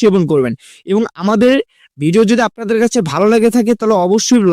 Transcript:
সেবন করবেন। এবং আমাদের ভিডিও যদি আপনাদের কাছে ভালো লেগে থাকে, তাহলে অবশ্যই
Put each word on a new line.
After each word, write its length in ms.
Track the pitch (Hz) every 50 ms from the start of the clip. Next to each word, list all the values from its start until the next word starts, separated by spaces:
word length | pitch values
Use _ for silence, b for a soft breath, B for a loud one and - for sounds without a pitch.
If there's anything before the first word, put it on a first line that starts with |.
সেবন 200 | 233 208 190 196 170 143
করবেন। 220 | 156 143 127 120 117 B B B B B B 180
এবং 100 | 190 214 233 - - -
আমাদের 320 | 180 202 220 208 240 247 262 269 453 b b b b b _ -
ভিডিও 260 | 147 156 175 220 226 196
যদি 120 | 240 233 233 214
আপনাদের 280 | - - 226 202 226 220 233
কাছে 160 | 226 - 247 185 151
ভালো 140 | 135 160 196 214 226
লেগে 160 | 226 214 233 214
থাকে, 160 | 247 220 220 240 -
তাহলে 160 | 226 214 220 190 175
অবশ্যই 360 | 180 202 220 - - 254 240 202 180